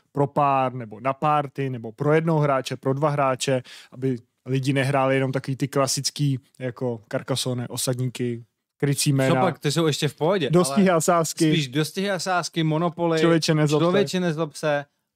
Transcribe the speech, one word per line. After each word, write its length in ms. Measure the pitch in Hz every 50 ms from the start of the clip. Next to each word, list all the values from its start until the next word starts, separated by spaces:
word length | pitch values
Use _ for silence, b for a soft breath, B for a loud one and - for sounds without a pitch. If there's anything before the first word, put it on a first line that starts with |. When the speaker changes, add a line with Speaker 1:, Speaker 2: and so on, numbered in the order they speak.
| b b -
Speaker 1:
pro 140 | 143 143
pár, 480 | 143 - 156 147 139 139 135 131 127 120
nebo 260 | 127 120 107 107 104
na 120 | 117 131 135
party, 580 | - - 156 151 147 143 135 - - 139 135
nebo 220 | 127 123 113 113 110
pro 200 | - - 147 151
jednoho 260 | 160 165 170 165 156
hráče, 360 | 147 143 139 131 127 - 135
pro 180 | 123 - 135 135
dva 160 | 139 147 151
hráče, 520 | 143 143 139 135 131 123 - - 135 127 123 B B B B B B
aby 260 | 127 127 135 127 117 - _ _ _ -
lidi 260 | 127 131 135 131 135 139
nehráli 420 | 139 135 131 139 139 131 135 135
jenom 180 | 135 135 131 131
takový 240 | 139 - - 135
ty 120 | 123 143 131
klasický, 680 | - 143 139 131 - - 135 - - - 147 143 135 123 - _ _ -
jako 440 | 131 127 120 - 135 123 120 110 104 - -
Carcassonne, 560 | 131 - - 135 127 - 131 127 123 120 120
osadníky, 760 | - 123 - - 127 123 127 127 117 - 127 123 120 117 120 _ _ _ _ _ _
krycí 360 | - - 143 143 - - 151 143
jména. 220 | 135 135 131 131
Speaker 2:
Co 60 | 127
pak, 180 | 127 131 131 -
ty 140 | - 151 139
jsou 140 | 156 170
ještě 220 | 160 139 - - 143
v 60 | -
pohodě, 360 | - 143 160 196 202 151 120
Speaker 1:
Dostihy 380 | 151 175 180 139 - 214 196 190
Speaker 2:
ale 60 | 180
Speaker 1:
a 40 | 160
sázky. 520 | 156 - - 170 165 - - - 160 156 151
Speaker 2:
spíš 160 | 151 147 127
dostihy 420 | 123 147 156 147 - 190 190 202
a 80 | 196 175
sázky, 440 | - 196 185 175 160 - - 170 160
Monopoly, 560 | 160 156 156 175 175 151 - 170 170 165 160
Speaker 1:
Člověče, 340 | 160 170 170 165 156 - 160
nezlob 260 | 156 151 151 147 147 156
se. 20 |
Speaker 2:
Člověče, 360 | 170 180 196 202 - - 185
nezlob 340 | 180 175 156 151 165 151 -
se 300 | - - 156 147 143 139 _ _ _ _ _ _